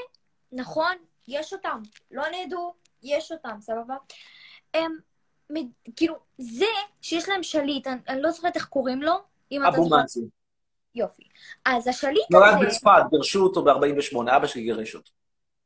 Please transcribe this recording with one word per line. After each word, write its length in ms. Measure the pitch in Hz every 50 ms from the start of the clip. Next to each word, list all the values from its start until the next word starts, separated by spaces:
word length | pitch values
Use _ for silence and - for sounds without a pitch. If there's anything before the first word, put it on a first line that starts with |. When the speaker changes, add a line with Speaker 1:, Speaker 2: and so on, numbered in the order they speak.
| 494 508 _ _ _ _ _ _ _ _ 254
Speaker 1:
נכון, 420 | 254 254 - - 311 320 349 370 349 330 _ _ _ _ 233
יש 240 | 262 285 311 - 381
אותם, 280 | 381 - 339 285 233 214 214 _ _ _ _
לא 140 | - 254 294 320
נעדו, 440 | 349 370 370 277 359 349 349 349 - _ _ _ _ _ -
יש 300 | 262 285 311 311 - 330
אותם, 240 | 320 - 240 214 208
סבבה? 360 | 214 - 220 233 233 240 262 277 - - - - - - - - - - - - _ _ -
הם, 220 | 320 320 330 320 320 - _ _ _ _ _ _ _ _ - 294
מ-, 400 | 320 277 240 - _ _ 233 240
כאילו, 200 | - 320 320 320 - - _ _ -
זה 280 | 254 233 226 247 370 440 453 392 403 - _ _
שיש 280 | - - 320 339 320 381
להם 140 | 392 381 339
שליט, 440 | - - 311 285 277 294 277 -
אני, 140 | 262 254 247 - -
אני 140 | 262 269 285
לא 80 | 330
זוכרת 260 | 339 - - 349 330
איך 80 | 320 -
קוראים 380 | - - 277 247 254 254 262 285
לו, 120 | 320 349 381 - _ _ _ _ _ 269
אם 100 | 285 165
אתה 60 | 175
Speaker 2:
אבו 160 | 175 170 165
Speaker 1:
זוכר. 120 | 165 147
Speaker 2:
מאזן. 240 | 143 135 - - 120 113 - - _ _ _ _ _ _ _ _ _ _ _ _
Speaker 1:
יופי. 280 | 233 208 - - _ _ _ _ _ - - - - -
אז 220 | 262 262 240 226
השליט 440 | 247 254 - - 269 294 415 679 -
Speaker 2:
נולד 240 | 269 190 196 208 214
Speaker 1:
הזה 100 | - 202
Speaker 2:
בצפת, 360 | - - - - 208 196 165 - -
גירשו 320 | 151 143 135 - - 196 190
אותו 220 | 185 190 170 143
בארבעים 340 | 147 131 139 143 147 143 143
ושמונה, 380 | 139 - 139 120 117 120 127
אבא 100 | 139 147
שלי 160 | 143 - 127 110
גירש 320 | 113 110 110 107 - -
אותו. 160 | 82 - _ _ _ _ _ _ _ _ _ _ _ _